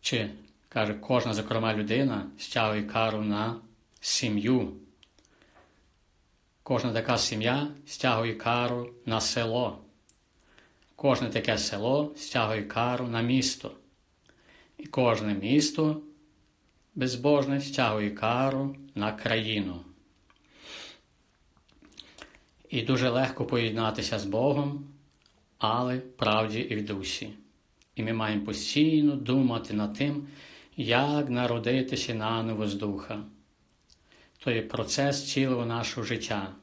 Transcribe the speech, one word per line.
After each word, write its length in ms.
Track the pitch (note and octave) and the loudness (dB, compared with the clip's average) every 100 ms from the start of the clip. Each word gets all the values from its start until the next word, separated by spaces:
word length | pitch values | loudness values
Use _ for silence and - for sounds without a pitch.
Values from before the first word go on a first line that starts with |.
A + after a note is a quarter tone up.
Чи, 300 | - B2 G#2 - - _ _ | 0 0 -2 -6 -20 _ _
каже, 260 | - G#2+ | -2 0
кожна, 400 | G#2+ - B2 A#2+ | -2 2 2 2
зокрема, 400 | G#2+ G#2+ A2+ A2+ | -2 0 0 2
людина 560 | G#2+ G#2 A2+ C#3 A2 F#2 - | 0 2 2 2 0 -6 -10
стягує 440 | - - A2 G#2+ | -6 0 2 2
кару 400 | G#2 A2 A2+ G#2+ | 0 0 2 2
на 380 | G#2+ G#2 A2 A#2 - _ _ _ | 0 0 -2 -4 -12 _ _ _
сім'ю. 720 | - - B2 G#2 G#2 B2+ - - - _ _ _ _ _ _ - _ _ _ _ _ _ _ _ _ _ | -4 -2 0 0 2 2 2 -6 -18 _ _ _ _ _ _ -20 _ _ _ _ _ _ _ _ _ _
Кожна 300 | - B2 B2 | -2 0 2
така 260 | A2+ A2+ A#2 | 0 2 2
сім'я 500 | - A2 A2+ C3 C#3+ - - | 2 0 0 0 -2 -6 -14
стягує 480 | - C3 A2+ A#2 | -2 0 2 0
кару 560 | G#2+ - A#2+ A#2+ A#2+ A#2+ - - | -2 0 2 2 -2 -6 -10 -2
на 140 | A2+ | 0
село. 580 | - - A2+ A2+ A#2+ - - _ _ - _ _ _ - _ _ _ - | 0 0 0 0 0 -4 -16 _ _ -20 _ _ _ -20 _ _ _ 0
Кожне 320 | C#3 B2 B2 | 2 4 2
таке 300 | A2+ A2 G#2+ | -2 0 0
село 540 | - G2+ A2 C#3 D3 - | 0 -2 0 2 0 -6
стягує 460 | - B2+ A2 A2 | -4 0 0 0
кару 460 | G#2 - A#2+ B2 B2 | -2 -2 0 0 -2
на 140 | A#2 | 0
місто. 500 | A#2+ C3 B2+ - - - _ _ _ _ _ _ _ - _ _ | 2 2 2 -2 -10 -14 _ _ _ _ _ _ _ -20 _ _
І 80 | - | -8
кожне 480 | - B2 A2 G#2+ | 2 4 4 0
місто 680 | G#2 G2+ C#3+ C#3+ - D#3 D3+ - - _ _ _ _ _ _ _ | -2 2 4 4 2 0 0 -6 -20 _ _ _ _ _ _ _
безбожне 680 | - B2+ A#2+ C3 D3 C3+ C#3 | -4 -2 0 4 4 4 0
стягує 500 | C#3 - A#2+ G#2+ G#2 | -2 0 2 2 0
кару 680 | G#2 A2 A#2+ C3+ C3+ C#3 C#3 - | 0 0 2 2 0 -2 -6 -12
на 180 | - G#2 | -4 -2
країну. 720 | A2 A#2 A2+ G#2+ G#2+ F#2 F2 E2+ - _ _ _ _ _ _ - - - - _ _ _ _ _ _ _ _ - - - - - - _ _ - | -2 -2 0 0 -2 -2 -6 -12 -20 _ _ _ _ _ _ -18 -16 -16 -20 _ _ _ _ _ _ _ _ -20 -20 -20 -20 -20 -20 _ _ -6
І 140 | C3+ | -4
дуже 260 | A2+ C3 B2+ | 0 2 2
легко 360 | A#2+ C3 - | 2 0 -2
поєднатися 760 | A#2+ B2 A#2 A2 A2 A2 A2 A2 | -2 0 0 0 0 0 -2 -2
з 60 | |
Богом, 640 | G2+ G#2 C3 D3 C#3+ D3 - - _ _ _ _ _ _ | -2 2 4 2 0 -4 -10 -18 _ _ _ _ _ _
але 340 | A2 A2+ B2+ B2+ | 0 2 2 -2
в 180 | B2+ - | -4 -2
правді 440 | G#2+ G#2+ A2 G#2+ | 2 4 2 0
і 160 | - G#2+ | -2 -4
в 80 | |
дусі. 460 | G#2 G2 F#2+ - G#2+ G#2 - _ _ _ _ | -4 -4 -4 -6 -8 -14 -20 _ _ _ _
І 80 | - | -6
ми 100 | A2 | -2
маємо 320 | A2+ A2 G#2+ | 0 0 0
постійно 720 | G#2 G#2 - D3 D#3 D#3 D3 C#3 | -2 -4 -2 2 4 6 4 2
думати 580 | A2 C3 B2+ A#2 - | 2 4 4 2 -2
над 200 | G#2 G#2 | -2 -2
тим, 340 | G#2+ C#3+ D3 C#3 - - - - - | 0 -2 -2 -6 -14 -20 -20 -20 -8
як 540 | A2+ A#2 C#3+ D3 C#3+ | 2 2 4 2 0
народитися 840 | A#2+ B2 A#2 A2+ C3 C3 C3+ - | 0 0 0 0 0 0 -4 -4
наново 540 | A2+ G#2+ A2+ A2+ G#2+ G#2+ | -4 -2 -2 -2 -2 -2
з 60 | |
духа. 500 | G2+ G#2 G2+ - G#2+ G#2 - _ _ _ _ _ _ _ - - _ | -2 -4 -4 -8 -10 -10 -18 _ _ _ _ _ _ _ -20 -20 _
То 120 | - | -2
є 120 | A#2 | -2
процес 680 | - - A2 - C#3 C#3 - | -2 -4 -2 0 2 0 -2
цілого 340 | - C3+ B2 A#2 | 0 2 0 0
нашого 400 | A#2 A2+ - A2 | -2 -4 -4 -4
життя. 480 | A2 - G#2+ F#2+ - | -4 -2 -4 -4 -12